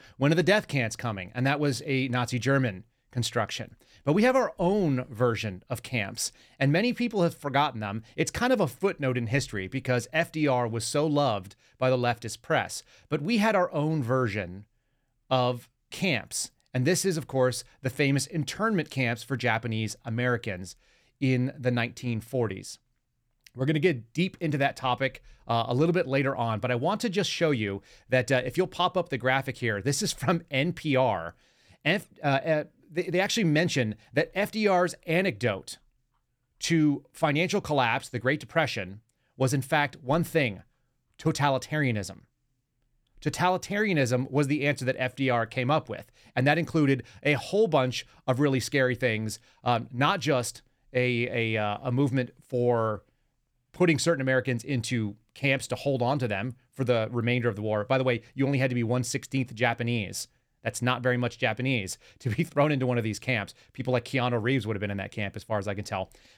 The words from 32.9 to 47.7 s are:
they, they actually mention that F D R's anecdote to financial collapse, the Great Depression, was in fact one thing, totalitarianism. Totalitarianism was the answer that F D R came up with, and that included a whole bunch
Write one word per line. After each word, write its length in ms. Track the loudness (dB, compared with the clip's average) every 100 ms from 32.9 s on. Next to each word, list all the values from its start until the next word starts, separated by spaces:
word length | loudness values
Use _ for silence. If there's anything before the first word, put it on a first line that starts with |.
they, 120 | -6
they 160 | -2 0
actually 260 | 0 2 4
mention 500 | 4 4 2 0 -4 -4
that 180 | -2 0 -2
F 160 | -2
D 160 | 2 4
R's 260 | 4 2 -2 -2
anecdote 720 | 0 2 0 -2 -2 -8 -18 _ _ _ _ _ _ _ -8
to 440 | 0 4 4 2 -6
financial 500 | -2 0 2 0 -2
collapse, 480 | 0 2 2 0 -4
the 100 | -4
Great 200 | -2 -2
Depression, 640 | -2 -2 -2 -4 -8 -12 _ _ _ -2
was 180 | 0
in 100 | 0
fact 340 | 0 0 0 -4
one 220 | -2 0
thing, 380 | 2 0 0 -4 -14 _ _ _ _ -4
totalitarianism. 1040 | -2 0 0 0 -2 -2 0 -2 -6 -12 _ _ _ _ _ _ _ _ _ -6
Totalitarianism 1120 | -4 0 0 0 -2 -2 2 2 2 0 0
was 160 | 0 0
the 180 | 0 0
answer 200 | -2 -2
that 100 | -2
F 180 | -4 -2
D 140 | 0
R 160 | 0 0
came 240 | -2 0
up 180 | 0 -2
with, 200 | -12 -14 _ -6 0
and 100 | 4
that 140 | 2
included 440 | 2 2 4 2 -2 -4
a 100 | 0
whole 340 | 0 0 2
bunch 380 | 4